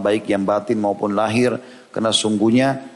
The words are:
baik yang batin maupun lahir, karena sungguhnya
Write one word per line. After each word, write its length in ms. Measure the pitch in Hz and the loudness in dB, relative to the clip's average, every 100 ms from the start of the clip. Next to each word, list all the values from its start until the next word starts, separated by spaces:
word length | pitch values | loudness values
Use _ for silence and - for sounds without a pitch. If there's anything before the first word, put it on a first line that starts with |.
baik 240 | 101 110 107 | 0 0 0
yang 160 | 98 98 | -2 0
batin 320 | 104 104 110 | 0 0 -2
maupun 320 | 104 98 104 | -2 -2 -2
lahir, 480 | 101 110 113 123 113 - - - | 0 0 2 0 -2 -10 -20 -12
karena 160 | 107 110 | -4 -2
sungguhnya 600 | 104 110 107 110 123 135 135 - | 0 0 2 4 4 2 -2 -8